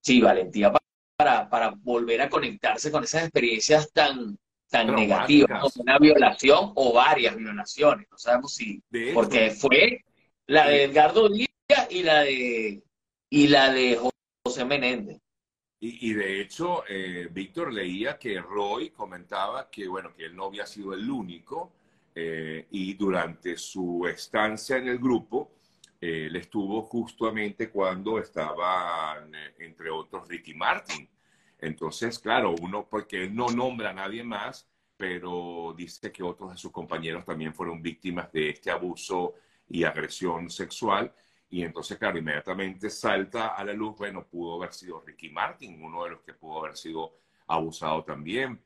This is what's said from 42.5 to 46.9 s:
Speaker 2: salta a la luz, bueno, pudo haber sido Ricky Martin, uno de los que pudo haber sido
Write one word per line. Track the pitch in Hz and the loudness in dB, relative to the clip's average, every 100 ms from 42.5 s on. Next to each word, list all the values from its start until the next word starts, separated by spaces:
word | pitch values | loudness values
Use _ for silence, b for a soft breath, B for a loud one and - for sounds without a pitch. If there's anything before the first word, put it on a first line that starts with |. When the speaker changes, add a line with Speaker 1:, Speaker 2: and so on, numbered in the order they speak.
| 92 95 92 104 | -8 -8 -8 -12
Speaker 2:
salta | - 113 98 95 120 110 | -4 -2 -2 -4 -6 -6
a | 92 | -8
la | 101 | -8
luz, | 104 110 107 | -8 -10 -8
bueno, | 101 92 82 | -12 -12 -14
pudo | 87 85 85 | -12 -10 -10
haber | 87 | -12
sido | - 92 82 78 | -14 -16 -18 -18
Ricky | 78 80 | _ -14
Martin, | 78 127 175 113 82 | -8 -8 -8 -20 -18
uno | 80 85 | -14 -10
de | 87 | -10
los | 85 | -12
que | - | -20
pudo | 80 78 78 | -20 -14 -12
haber | 78 76 | -12 -12
sido | 82 | -12